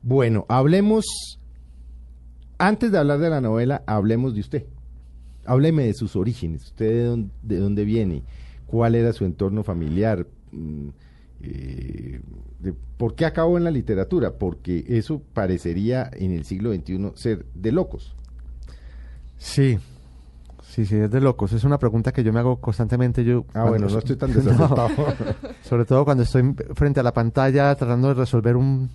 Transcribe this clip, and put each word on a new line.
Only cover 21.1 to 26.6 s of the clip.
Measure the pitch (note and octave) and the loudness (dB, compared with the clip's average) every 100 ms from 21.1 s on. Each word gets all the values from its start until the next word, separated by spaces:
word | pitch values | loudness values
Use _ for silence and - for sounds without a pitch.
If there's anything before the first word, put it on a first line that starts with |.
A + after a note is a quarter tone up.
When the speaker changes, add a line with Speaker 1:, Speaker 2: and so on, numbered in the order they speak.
| B2 | 4
Speaker 2:
locos. | C3+ A#2+ G2+ | 2 2 0
Es | A2+ | 2
una | C3+ C#3+ | 2 2
pregunta | B2 A2+ A2+ | 2 2 0
que | B2+ | 0
yo | A2 | 2
me | A2+ | 2
hago | A#2+ B2 | 2 0
constantemente. | A#2+ G#2+ A2 A#2+ B2 A#2+ | -2 -2 0 2 2 2
Yo | A#2 A#2+ - | 2 2 0
Speaker 1:
Ah, | A2+ A2+ | 0 2
Speaker 2:
cuando | |
Speaker 1:
bueno, | A2+ G2+ | 2 2
no | |
Speaker 2:
so-, | G#2+ | 0
Speaker 1:
estoy | - C3+ | -2 -2
tan | C3+ | 2
Speaker 2:
<laughs> | B2 | 2
no. | |
Speaker 1:
desacertado. | C3+ A#2+ D3+ B2+ A#2 - D3 - - - B3+ B3 | 4 4 6 4 2 0 -2 -2 -4 -6 -8 -14
Speaker 2:
Sobre | - A#2+ A#2 | -2 0 4
todo | C3 C#3+ | 4 4
cuando | C3+ | 2
estoy | A#2 C3 B2+ C3 | 4 4 2 0